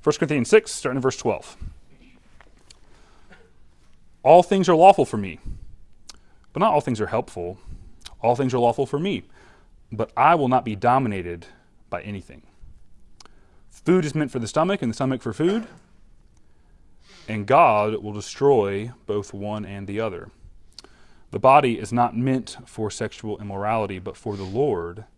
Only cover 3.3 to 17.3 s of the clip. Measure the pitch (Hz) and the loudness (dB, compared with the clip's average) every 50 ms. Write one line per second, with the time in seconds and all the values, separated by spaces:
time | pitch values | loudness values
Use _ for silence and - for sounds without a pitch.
3.3 | - - - - _ - - - _ _ _ - - - - - - _ _ 131 | -20 -20 -20 -20 _ -20 -20 -20 _ _ _ -20 -20 -20 -20 -20 -20 _ _ 8
4.3 | 156 180 175 - 196 196 185 180 175 160 175 190 196 - 139 - - 110 101 95 | 8 8 8 6 2 2 4 4 6 8 8 8 8 8 2 -2 -2 -6 -6 -8
5.3 | 80 - - - - - - - - - - - - - - - - - - - | -10 -12 -12 -12 -12 -12 -14 -18 -18 -20 -20 -20 -20 -20 -20 -20 -20 -20 -20 -20
6.3 | _ - _ - - - 185 220 175 147 - - 120 104 107 95 - 110 - - | _ -20 _ -14 -4 0 0 2 2 2 0 -2 -4 -4 -4 -2 -2 -4 -4 -4
7.3 | - 90 87 87 92 - - - - - - - - - - - - - - 117 | -10 -10 -10 -10 -10 -12 -16 -18 -16 -16 -16 -20 -20 -20 -20 -20 -16 -2 0 0
8.3 | 123 120 139 127 120 123 120 117 - - 139 123 - 147 165 202 180 - - - | 2 2 0 0 0 2 2 2 2 0 -2 -2 -2 -4 -2 -2 -4 -6 -8 -12
9.3 | - - - - - _ _ _ - - - _ 117 107 110 - - - 131 151 | -20 -20 -20 -20 -20 _ _ _ -20 -20 -18 _ -6 -6 -6 -6 0 4 6 6
10.3 | 170 165 143 123 127 127 120 117 107 98 107 120 123 135 135 117 104 95 87 85 | 6 6 4 2 2 0 0 -2 -8 -2 2 2 2 2 0 -2 -4 -6 -8 -8
11.3 | 87 87 90 - - _ _ _ _ _ - _ - 90 - 104 104 98 85 - | -10 -12 -14 -20 -20 _ _ _ _ _ -14 _ -10 -10 -8 -10 -12 -12 -12 -16
12.3 | 69 71 - - _ - - - - - - - - - - - - - - - | -20 -20 -20 -20 _ -20 -20 -20 -20 -20 -20 -20 -20 -20 -20 -20 -20 -20 -20 -20
13.3 | - - - _ _ - - - - - - - 175 185 170 151 135 156 151 127 | -20 -20 -20 _ _ -20 -20 -20 -20 -8 0 2 2 2 2 0 -2 -4 -4 -4
14.3 | - 131 113 104 - 156 160 180 202 196 - 120 110 - 139 131 131 123 - 123 | -4 -8 -8 -4 -2 -2 0 0 -2 -2 -4 -6 -4 -2 -2 -4 -4 -4 -6 -10
15.3 | 110 - 151 175 202 233 220 - - - - _ _ - - - - - _ - | -6 -2 -2 0 0 -2 -4 -8 -18 -20 -20 _ _ -20 -20 -20 -20 -20 _ -20
16.3 | _ - - - - _ _ _ - - - - - - - - - - - - | _ -20 -20 -20 -20 _ _ _ -20 -20 -20 -20 -20 -20 -20 -20 -20 -20 -12 -8